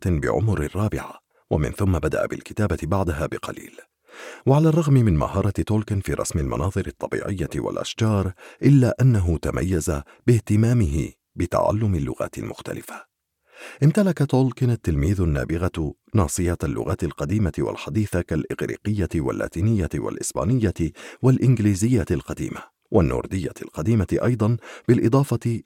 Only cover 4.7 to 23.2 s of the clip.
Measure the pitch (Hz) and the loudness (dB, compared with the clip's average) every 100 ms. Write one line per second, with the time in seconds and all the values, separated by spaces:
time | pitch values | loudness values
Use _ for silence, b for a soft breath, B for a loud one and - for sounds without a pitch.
4.7 | 156 147 135 113 78 58 92 101 90 80 | 4 4 6 6 4 2 0 -2 -2 -2
5.7 | 107 107 101 85 71 - 85 67 58 87 | -2 0 -4 -2 -4 -2 -2 -2 -2 -2
6.7 | 98 - - - - - 95 78 69 50 | -2 -6 -8 -6 -6 -4 -6 -4 -4 -4
7.7 | 50 - - 110 104 92 - B B 123 | -6 -6 0 2 2 0 -6 B B 6
8.7 | 143 123 - 127 110 87 78 73 64 85 | 6 6 4 4 4 2 0 -2 -4 0
9.7 | 90 87 73 - B - 117 - 104 113 | 0 0 -4 -6 B 2 2 4 2 4
10.7 | 120 87 71 62 - _ - 87 98 87 | 4 2 0 -4 -8 _ -6 -2 2 2
11.7 | 104 110 85 64 - - - 52 - - | 0 0 -2 -2 -6 -8 -8 -10 -10 -10
12.7 | - - - - _ _ _ B B B | -12 -12 -18 -20 _ _ _ B B B
13.7 | B 147 208 196 156 143 127 131 - 123 | B 2 4 2 2 2 2 2 0 0
14.7 | 117 - 71 95 98 85 69 62 82 90 | 0 0 0 2 2 2 0 -2 -2 -2
15.7 | - 73 - _ 110 78 - 87 85 76 | -4 -6 -8 _ 0 2 0 -2 -2 -4
16.7 | 57 58 - 85 - 73 107 87 - 71 | -4 -4 -4 -4 -4 -2 0 0 -2 -4
17.7 | - - 87 104 90 85 78 - - 65 | -6 -4 -2 -2 -2 -2 -4 -4 -6 -6
18.7 | - 104 104 87 82 65 50 52 85 107 | -6 -4 -2 -2 -2 -2 -4 -6 -2 0
19.7 | 110 80 73 52 - - - 80 127 104 | 2 0 -2 -6 -6 -6 -4 0 2 0
20.7 | - 82 B B B 123 131 123 113 104 | 0 -4 B B B 2 4 4 4 2
21.7 | 95 117 123 76 80 - 76 67 - - | 2 2 2 0 -4 -4 -8 -8 -8 -16
22.7 | _ - 101 73 60 | _ 0 2 2 0